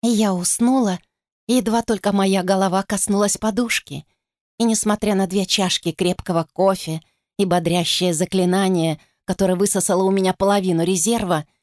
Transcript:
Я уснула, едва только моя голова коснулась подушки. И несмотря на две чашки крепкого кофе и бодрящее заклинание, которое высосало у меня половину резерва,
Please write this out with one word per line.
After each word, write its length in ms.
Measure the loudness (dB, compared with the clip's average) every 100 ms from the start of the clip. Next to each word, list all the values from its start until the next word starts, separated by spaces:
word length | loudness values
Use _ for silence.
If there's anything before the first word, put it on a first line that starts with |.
Я 320 | 0 2 2
уснула, 640 | 0 -2 0 2 2 0 -2 _ _ _ _ -2
едва 360 | 0 2 -2
только 300 | 0 -2 0
моя 300 | 0 2 0
голова 400 | 0 0 2 0
коснулась 540 | -2 -4 0 0 0 0
подушки. 680 | -2 -2 -2 -4 -6 -14 -14 _ _ _ _ _
И 60 |
несмотря 500 | 0 0 0 -2 0
на 120 | 0 0
две 200 | -2 -2
чашки 460 | 0 0 -2 -4
крепкого 560 | -2 -2 -2 -2 -2 -2
кофе 480 | 0 0 0 -4 -8 _ _ _ _
и 60 |
бодрящее 680 | 0 2 0 0 0 0 0
заклинание, 880 | 0 0 0 2 2 2 2 0 -2 _ _
которое 300 | -8 -2 0
высосало 480 | 2 0 0 0 2
у 80 | 2
меня 220 | 2 0
половину 500 | 0 0 2 0 0
резерва, 640 | 0 0 0 -2 0 -2 -4 _